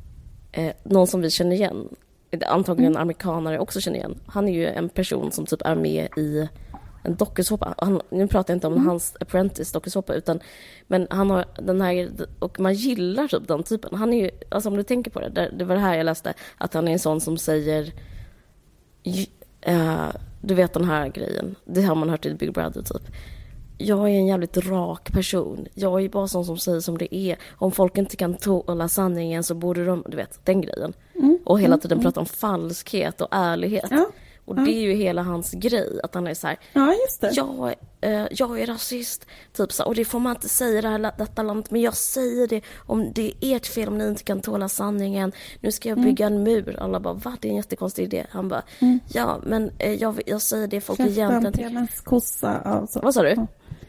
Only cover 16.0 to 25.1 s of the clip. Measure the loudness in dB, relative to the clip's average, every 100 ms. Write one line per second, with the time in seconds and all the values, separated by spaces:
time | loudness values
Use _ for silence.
16 | 2 0 -4 -8 -12 -8 -4 0 2 2
17 | 2 0 0 -2 0 0 2 0 -2 -8
18 | -16 -16 -16 -20 _ _ _ _ _ _
19 | -6 -4 -4 -8 -20 _ 2 2 4 0
20 | -2 -6 -10 -10 0 4 4 4 2 2
21 | -2 -4 -6 -4 -6 -8 -2 2 4 4
22 | 2 0 -2 -4 -4 -2 -4 -6 -6 -8
23 | -8 -14 -14 -16 -16 -16 -18 -6 0 2
24 | 4 4 4 2 0 -2 0 0 -2 -4
25 | -2